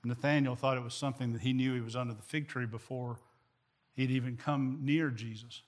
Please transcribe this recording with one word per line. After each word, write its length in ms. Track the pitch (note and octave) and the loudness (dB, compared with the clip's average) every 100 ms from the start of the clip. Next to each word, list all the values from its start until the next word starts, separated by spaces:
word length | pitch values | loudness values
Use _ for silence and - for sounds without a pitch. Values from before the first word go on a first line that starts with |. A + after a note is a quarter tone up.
Nathanael 520 | A#2 B2 C#3+ D3 C3+ B2 | -4 0 4 6 4 2
thought 220 | C3+ B2+ | 0 0
it 60 | |
was 100 | A#2+ | -2
something 400 | - C#3 A#2+ B2 | -4 -4 0 -2
that 80 | A#2 | 0
he 120 | C3 | 2
knew 200 | B2+ C3 | 4 2
he 80 | B2+ | 0
was 140 | A2+ B2 | -2 -4
under 180 | B2 | -4
the 80 | G#2+ | -6
fig 260 | - D#3 D3+ | -4 -4 -2
tree 180 | C3 A#2+ | -4 -4
before 540 | A2+ - C3 B2 A#2+ - _ _ _ _ _ _ - | -6 -8 -6 -6 -8 -14 _ _ _ _ _ _ 0
he'd 160 | C3 | 2
even 260 | C3 B2 A#2+ | 2 0 -4
come 420 | - C#3+ C3 C#3 | -2 0 0 0
near 280 | C#3 D3+ D#3 | 2 2 2
Jesus. 520 | A#2 A2+ A2 A#2 - | -2 -8 -10 -14 -18